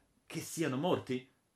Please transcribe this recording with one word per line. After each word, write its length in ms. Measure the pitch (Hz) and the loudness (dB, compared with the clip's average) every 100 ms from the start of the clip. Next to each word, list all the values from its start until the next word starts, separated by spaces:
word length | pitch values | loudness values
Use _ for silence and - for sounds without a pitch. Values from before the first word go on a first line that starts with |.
| _ _ - | _ _ -10
che 140 | 165 | -8
siano 380 | - - 151 127 | -6 -2 0 2
morti? 500 | 175 113 101 127 - _ _ | 2 2 2 -4 -4 _ _